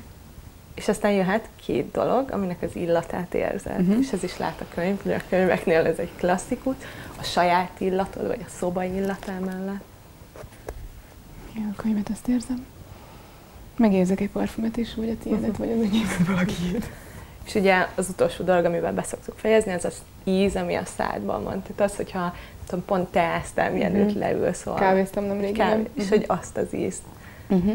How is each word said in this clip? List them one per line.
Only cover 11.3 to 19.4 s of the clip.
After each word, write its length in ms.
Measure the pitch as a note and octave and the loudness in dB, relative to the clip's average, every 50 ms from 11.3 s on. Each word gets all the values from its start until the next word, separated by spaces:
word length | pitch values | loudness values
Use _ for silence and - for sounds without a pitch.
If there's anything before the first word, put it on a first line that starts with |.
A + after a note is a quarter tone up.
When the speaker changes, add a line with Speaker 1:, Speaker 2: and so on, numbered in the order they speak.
| - - - - - | -18 -16 -16 -12 -8
Speaker 2:
Jó, 80 | A3 G#3+ G#3 | -6 -6 -6
a 100 | G3+ - | -6 -2
könyvet 280 | - A3 A3 G#3 G3+ - G#3+ | 0 0 0 0 0 -2 -4
azt 140 | - - - | -4 0 0
érzem. 380 | B3 B3 A#3 - B3+ B3 C4 - - - - - - - - - - - - - - - - - - - - - - | 0 0 0 -2 -6 -6 -6 -12 -16 -18 -18 -18 -18 -18 -18 -18 -18 -20 -20 -20 -20 -20 -20 -20 -20 -20 -18 -16 2
Megérzek 440 | - A#3 G#3+ F#3+ F#3+ F3+ F3+ F#3+ F#3+ | 4 6 6 8 6 6 4 4 2
egy 100 | G3+ G3+ | 0 -2
parfümöt 480 | - G3+ G3+ G3+ - - A3+ A3+ A3+ A#3 | -2 -2 -4 -2 -2 -2 -2 -2 -2 -2
is, 180 | A#3 - - | -4 -4 -4
vagy 140 | A3+ A3 A3+ | -4 -2 -2
a 80 | A3+ - - | -4 -4 -2
tiédet, 340 | A3+ G#3+ G#3 - A#3 G3+ G#3 | -2 0 0 0 0 -2 -2
Speaker 1:
Mhm. 0 | |
Speaker 2:
vagy 120 | G#3+ - | -2 0
az 100 | A#3 A3+ A3+ | 0 2 2
enyémet, 420 | G3+ G3+ A3 A3 F#3 F#3+ F3+ F3 F3 | 2 2 2 2 0 2 2 2 2
valakiét. 600 | G3 F3 F#3 G3 - - F3 F3+ F3+ A#3+ - - - - - - - - - - - - - | 4 2 2 0 0 -2 -2 -2 -2 -2 -4 -4 -10 -12 -16 -16 -16 -16 -16 -16 -18 -16 -14
Speaker 1:
És 100 | - - | -2 0
ugye 320 | G#3+ F#3 G3 F#3 F#3 F3 - - | 4 6 6 6 6 4 2 0
az 140 | - F#3 F3+ | -2 -2 -2
utolsó 340 | F#3 - B2 E3+ - - G3 | 2 2 2 2 2 0 2
dolog, 220 | F3 F3+ F3 F3 | 4 4 6 6
amivel 280 | F3 E3+ E3+ E3 F#3+ G3 | 4 2 2 0 0 0
beszoktuk 440 | F#3 F3+ - - - - - - | -2 -2 -4 -6 -8 -8 -12 -12
fejezni, 340 | - | -4